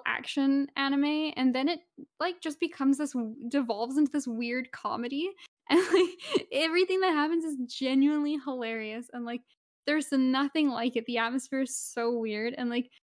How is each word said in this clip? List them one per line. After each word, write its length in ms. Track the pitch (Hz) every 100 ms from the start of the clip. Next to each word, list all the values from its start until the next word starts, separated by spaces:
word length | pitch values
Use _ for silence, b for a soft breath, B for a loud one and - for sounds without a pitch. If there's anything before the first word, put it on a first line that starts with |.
| -
action 600 | - - 285 269 277 277 -
anime, 560 | 277 277 285 302 311 -
and 180 | 262
then 140 | 254 285
it, 140 | 339 _ - - -
like, 180 | 339 359
just 200 | 320 294
becomes 360 | 339 - 269 277
this 140 | 294
w-, 240 | 254 226 226 233
devolves 480 | 277 240 208 240 269
into 120 | 294
this 140 | 294 254
weird 460 | 226 233 247 247
comedy. 580 | - 214 220 240 277 359 381
<laughs> 40 | B _ -
And, 100 | 330 381
like, 520 | 339 359 - - 571 -
everything 480 | 269 320 349 370 370
that 140 | 370
happens 320 | 302 311 330 320
is 100 | 277 247
genuinely 640 | - 262 269 277 302 294 302
hilarious, 680 | 262 254 226 226 214 226 240
and, 100 | 247
like, 200 | 233 240 _ _ _ _ -
there's 240 | 311 285
nothing 560 | 269 262 262 277 320 294
like 280 | 233 247 240
it. 80 | 226
The 140 | 233
atmosphere 420 | 226 254 - 269
is 120 | 269 -
so 340 | - - 233 240
weird, 360 | 226 208 233 262
and, 120 | 247
like, 200 | 240 247 b _